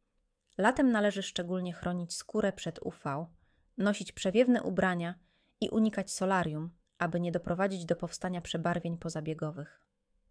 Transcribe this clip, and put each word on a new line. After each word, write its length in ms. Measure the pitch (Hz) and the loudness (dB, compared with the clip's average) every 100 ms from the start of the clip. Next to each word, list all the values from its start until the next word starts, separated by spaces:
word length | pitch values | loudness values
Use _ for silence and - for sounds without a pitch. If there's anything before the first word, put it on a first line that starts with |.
| _ _ _ _ _ - | _ _ _ _ _ 0
Latem 340 | 208 254 269 | 2 4 4
należy 320 | 226 208 196 | 4 2 0
szczególnie 500 | 190 - 175 185 180 | -4 -6 -2 -2 -2
chronić 420 | 170 175 180 170 - | -4 -4 -4 -4 -8
skórę 380 | - 214 202 | -4 0 0
przed 260 | 190 - - | -2 -6 -6
U 100 | - | -8
V, 340 | - 240 233 - - _ _ _ - | -6 -6 -4 -6 -12 _ _ _ 0
nosić 340 | 202 208 185 | 0 0 -4
przewiewne 520 | - 196 208 247 240 | -4 2 6 6 4
ubrania 520 | - 185 185 175 170 180 _ _ _ _ | 2 2 2 2 -4 -8 _ _ _ _
i 80 | 214 | 0
unikać 420 | 220 220 208 190 | 2 2 2 -4
solarium, 580 | - 190 190 160 151 165 - _ - | -2 2 2 2 -2 -6 -10 _ -4
aby 220 | 175 175 | -2 0
nie 120 | 175 | 0
doprowadzić 540 | 170 - 175 196 190 165 | -2 -2 0 0 0 -2
do 100 | 170 | -2
powstania 460 | 170 - 185 175 | -2 -6 -4 -4
przebarwień 560 | - - 170 175 170 170 | -4 -2 0 0 -2 -4
pozabiegowych. 840 | 170 160 151 156 156 165 151 - _ _ _ _ _ | -6 -6 -6 -4 -4 -6 -12 -18 _ _ _ _ _